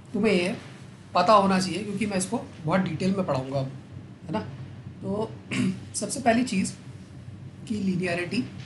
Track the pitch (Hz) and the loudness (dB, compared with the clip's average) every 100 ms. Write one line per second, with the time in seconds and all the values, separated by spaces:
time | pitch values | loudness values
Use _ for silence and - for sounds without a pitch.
0 | - 196 214 180 180 254 - - - - | -6 2 4 4 2 -2 -8 -16 -18 -18
1 | - 180 185 208 190 185 185 190 208 196 | 0 4 8 8 8 4 2 -2 -2 -2
2 | 208 190 - - - - 151 190 170 151 | 0 0 0 -4 -6 -6 0 2 2 0
3 | 190 190 180 135 131 135 131 - - - | 0 2 0 0 0 -2 -2 -6 -14 -16
4 | - - - 214 - - - - - - | -16 -14 -6 -4 -4 -10 -12 -14 -14 -10
5 | 196 202 220 - - - 190 - - - | -4 -4 -4 -8 -4 0 0 -2 -6 -6
6 | 208 277 240 233 247 190 - - - - | -4 2 4 4 4 0 0 -4 -14 -14
7 | - - - - - - - 208 190 170 | -16 -16 -14 -14 -14 -12 -6 -2 0 2
8 | 180 175 170 214 - - | 0 -2 0 -2 -2 -6